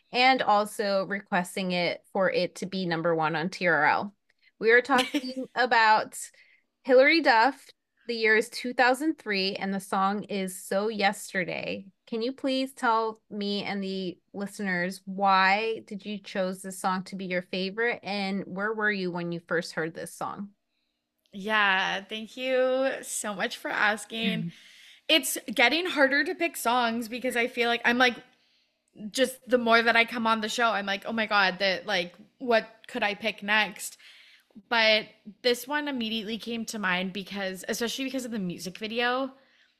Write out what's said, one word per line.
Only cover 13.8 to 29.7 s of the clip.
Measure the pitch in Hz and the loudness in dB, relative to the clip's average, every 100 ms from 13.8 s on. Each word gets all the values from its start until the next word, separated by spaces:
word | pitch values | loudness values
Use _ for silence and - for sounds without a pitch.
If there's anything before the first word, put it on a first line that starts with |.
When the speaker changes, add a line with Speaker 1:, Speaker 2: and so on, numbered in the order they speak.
Speaker 1:
the | 190 190 180 - _ | -6 -6 -6 -10 _
listeners | 185 196 - 202 175 180 190 - | -10 -10 -6 -4 -2 -4 -6 -10
why | 190 196 190 190 202 226 220 - | -2 4 4 4 2 0 -6 -10
did | 202 208 | -12 -10
you | 208 | -12
chose | 196 208 185 190 | -6 -4 -4 -4
this | 190 185 | -12 -4
song | 196 185 185 | -2 -2 -4
to | 185 | -8
be | 190 | -4
your | 180 | -4
favorite, | 180 185 190 208 233 - | -4 -4 -4 -2 -2 -2
and | 180 202 190 196 - | -6 -4 -4 -4 -6
where | 185 208 | -4 -4
were | 214 208 | 0 -2
you | 202 180 | 0 -4
when | 175 175 | -4 -6
you | 170 - | -6 -2
first | 170 180 | -4 -2
heard | - 165 | -6 -6
this | 170 - | -6 -12
song? | - 135 - 202 _ _ _ _ _ _ _ _ | -8 -8 -8 -12 _ _ _ _ _ _ _ _
Speaker 2:
Yeah, | 202 202 214 202 190 180 185 | -10 -2 2 2 2 0 -4
thank | 196 220 220 - | -8 -12 -12 -6
you | 254 254 254 262 269 - | -2 2 2 2 0 -4
so | - - 214 | -8 -8 -6
much | 190 226 - | -4 -6 -6
for | 294 | -4
asking. | - 208 214 - 226 226 180 | 0 2 0 -6 -4 -2 -2
Speaker 1:
Mm-hmm. | 170 - - - - - - | -4 -10 -20 -20 -20 -8 2
Speaker 2:
It's | 311 - - - | 2 2 -6 -4
getting | 226 247 311 359 | 2 4 4 0
harder | 269 269 285 | 2 4 4
to | 302 359 | 0 -2
pick | 339 - | -4 -2
songs | 233 247 233 226 220 | 0 2 2 -2 -6
because | 240 254 240 | -6 -4 -2
I | 233 | -2
feel | 240 233 | 0 0
like | 233 - | 2 2
I'm, | 240 | 4
like, | 247 226 - _ _ _ _ _ _ - 208 | 4 2 -14 _ _ _ _ _ _ -14 -6
just | 262 254 - - | 0 0 0 0
the | 247 | 2
more | 233 | 6